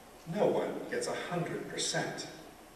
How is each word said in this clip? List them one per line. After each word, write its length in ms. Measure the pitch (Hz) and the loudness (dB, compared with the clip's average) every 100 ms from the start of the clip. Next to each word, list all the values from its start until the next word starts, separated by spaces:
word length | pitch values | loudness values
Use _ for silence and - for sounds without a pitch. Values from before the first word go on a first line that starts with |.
| - - 160 | -18 -12 -2
No 120 | 202 - | 6 6
one 260 | - - - - | 6 2 0 -2
gets 160 | - - | 0 0
a 80 | - - | 0 0
hundred 380 | 170 - 104 - | 0 0 -2 -4
percent 580 | - - - - - - - - - - | -2 0 2 0 -2 -6 -10 -14 -16 -16